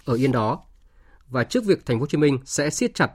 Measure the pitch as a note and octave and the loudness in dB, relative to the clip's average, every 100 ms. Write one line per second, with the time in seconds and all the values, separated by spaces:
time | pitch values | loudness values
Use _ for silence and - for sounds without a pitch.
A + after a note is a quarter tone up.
0 | - A#2+ C3+ B2 A2 D#3+ - - _ _ | -4 0 2 2 0 -4 -8 -20 _ _
1 | - - - B2 A#2+ B3 G#3+ F3 - A#2 | -20 -20 -8 -4 -2 -2 2 0 0 -2
2 | D3 D3+ D3 C3+ - - D3 - A#3+ - | 0 2 2 0 -4 -2 -2 0 -2 0
3 | D3 | -2